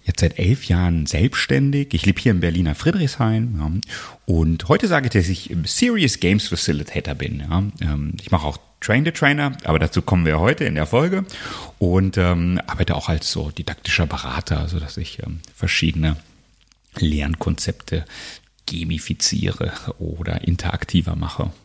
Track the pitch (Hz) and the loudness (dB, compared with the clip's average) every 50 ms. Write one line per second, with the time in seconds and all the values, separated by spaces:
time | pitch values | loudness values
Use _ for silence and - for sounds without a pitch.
0 | _ - 85 - 95 80 - - 85 90 127 - - - 90 87 90 87 85 82 | _ -2 0 2 2 2 2 2 2 2 2 2 2 0 2 4 4 2 2 2
1 | 76 - - 76 101 135 - - - - - 135 139 139 143 143 143 - - 82 | 0 0 2 2 2 2 2 -2 0 2 2 2 4 2 2 0 0 0 -2 2
2 | - 196 190 - - 123 104 90 87 85 82 90 90 78 73 - - 156 190 196 | 2 2 2 4 2 2 4 4 2 2 2 2 2 2 0 2 0 0 2 2
3 | 160 135 - - 117 110 110 110 117 120 107 78 76 76 85 101 - - - - | 0 0 0 0 0 2 2 2 0 0 -2 -2 -2 0 -2 -2 -4 -6 -12 -14
4 | - - - - _ - 85 80 80 78 82 80 - 82 147 - - 196 170 147 | -14 -16 -18 -10 _ 2 4 4 4 4 2 0 4 2 4 4 4 2 2 2
5 | 135 120 - 101 85 92 90 - - - - 165 156 - - - 247 247 233 208 | 2 2 2 2 2 2 -2 -4 -6 -6 -4 -4 -2 0 2 2 4 4 4 2
6 | 165 117 - - - 87 101 107 - - 87 - - - 76 73 73 - - 73 | 2 2 2 2 2 4 4 2 2 -2 -4 -2 0 0 0 -2 -2 -4 -6 -6
7 | - 73 69 - 69 - 62 69 71 76 80 90 101 104 - - - 78 73 71 | -4 -4 -6 -4 -4 -6 -4 -6 -4 0 0 0 0 0 -4 -4 -2 -2 -2 -2
8 | 71 76 - - - - 92 82 73 73 71 - _ _ _ _ - - 107 127 | -2 -4 -6 -8 -2 0 0 0 0 -2 -6 -6 _ _ _ _ -2 2 2 2
9 | 151 170 165 - 151 139 143 147 143 139 131 - - - 80 78 80 85 - 90 | 2 0 0 0 2 2 2 2 0 -2 -2 -4 -2 0 2 2 2 2 0 -2
10 | - - 101 87 82 78 76 78 87 117 156 - 147 - - 76 78 - - 123 | 2 2 2 4 4 4 4 4 4 2 2 2 -2 -2 0 0 -2 2 2 2
11 | 156 180 190 190 190 - - - - - - - - - - - 101 87 90 95 | 2 2 0 -2 -4 -6 -10 -12 -12 -12 -12 -12 -14 -16 -4 0 2 4 4 4
12 | 95 95 - 98 90 90 90 85 85 87 90 - - - - - - - 80 73 | 4 4 2 2 4 4 4 2 2 2 0 0 -2 -4 -2 -2 0 0 0 -2
13 | - - 82 76 - - - 78 76 73 - - - - - - - - - - | 0 -2 -2 -2 -2 -4 -4 -4 -4 -6 -6 -8 -8 -8 -8 -8 -4 -2 0 0
14 | 87 71 - - - 64 64 - - - 78 73 76 78 82 80 76 - - - | 0 0 -2 -6 -6 -6 -6 -6 -2 -2 -2 -2 -2 -2 -4 -4 -6 -6 -8 -8
15 | - - - - - - 78 82 - - - - - 90 - - - 82 80 80 | -10 -10 -10 -12 -10 -10 -10 -10 -14 -18 -8 -6 -4 -2 0 2 0 0 2 2
16 | 78 78 78 76 - _ _ _ _ _ _ _ _ _ _ _ _ _ - - | 0 0 0 -2 -8 _ _ _ _ _ _ _ _ _ _ _ _ _ -4 0
17 | - 78 76 73 73 76 82 - - 85 78 - - - - - - - - 78 | 0 2 2 0 0 -2 -2 -2 -2 -2 -2 -2 -4 -6 -6 -8 -8 -6 -6 -6
18 | 78 - - - - - - - _ _ _ _ _ - - 85 82 82 82 80 | -6 -8 -16 -16 -16 -16 -18 -20 _ _ _ _ _ -8 -6 -6 -4 -4 -4 -4
19 | - - - - - - - - - 92 92 - - 85 - - - - - - | -4 -6 -4 -2 -2 -2 0 0 -2 -2 -2 -2 -6 -6 -6 -8 -10 -10 -8 -6
20 | 82 80 78 82 85 - 82 82 - - 87 - - - - - - - - 85 | -8 -8 -6 -6 -4 -4 -4 -2 0 0 0 0 0 -2 -2 -2 -2 0 0 2
21 | 82 85 80 76 80 80 - - - 92 - - | 2 2 -2 -2 -4 -4 -4 -4 -4 -4 -6 -10